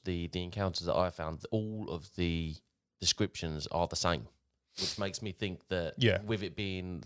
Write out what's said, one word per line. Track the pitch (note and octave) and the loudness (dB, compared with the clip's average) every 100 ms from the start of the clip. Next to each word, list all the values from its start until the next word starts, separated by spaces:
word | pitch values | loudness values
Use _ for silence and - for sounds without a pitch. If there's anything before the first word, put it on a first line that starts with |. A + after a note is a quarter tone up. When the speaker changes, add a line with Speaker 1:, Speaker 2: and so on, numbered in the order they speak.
Speaker 1:
the, | F#2+ F2 E2+ | 0 0 0
the | F2+ | -2
encounters | F2+ G2+ F#2+ - E2+ | -4 0 0 0 2
that | E2 | 4
I | F2+ | 2
found, | - D#2+ D#2+ - | 0 -4 -4 -2
all | A2 G#2+ G#2+ - | 0 0 -4 -4
of | D#2+ - | -6 -6
the | - F2 E2 D#2+ D#2 _ _ _ - | 0 2 2 -2 -6 _ _ _ -2
descriptions | - - G#2 - E2 D2+ - | 0 2 0 -2 -4 -4 -2
are | E2+ E2+ | 0 2
the | - | 2
same, | F2 D2+ - _ _ _ _ - | 2 2 -2 _ _ _ _ -4
which | F#2+ - | -4 -2
makes | G2 - | -2 -2
me | G#2+ | -6
think | - G2+ F2+ - | -2 -2 -2 -2
that | F2+ E2 - | 0 0 4
Speaker 2:
Yeah. | A#2 F#2 | 4 4
Speaker 1:
with | G#2+ G#2+ | 2 -2
it | F#2+ | -2
being | D2+ G2 F#2 F2+ F2 | -4 -4 -2 -4 -6